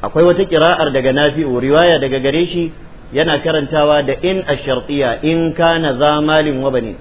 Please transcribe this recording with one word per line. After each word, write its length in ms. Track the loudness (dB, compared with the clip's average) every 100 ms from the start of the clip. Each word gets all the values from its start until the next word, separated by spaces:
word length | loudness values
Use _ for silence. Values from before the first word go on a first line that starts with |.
Akwai 240 | -4 2 4
wata 200 | 4 2
kira'ar 460 | 2 2 2 0
daga 180 | 0 0
Nafi'u, 460 | 2 0 0 -2 -2
riwaya 380 | 2 4 4 2
daga 200 | 0 -2
gare 260 | 0 0 -2
shi 260 | -2 -6 -8 -20 -20 -8
yana 260 | -2 0 0
karantawa 600 | 0 -2 -2 0 2 2 0
da 80 | -2
in 220 | -2 -2 -2
ash-shartiyya, 800 | -4 -2 -4 -4 -2 -2 0
"in 300 | -2 0 -2
kana 440 | 0 0 2 -2 0
za 240 | 0 2
malin 400 | 2 2 0 -2
wa 80 | -2
banin." 260 | -2 -4 -10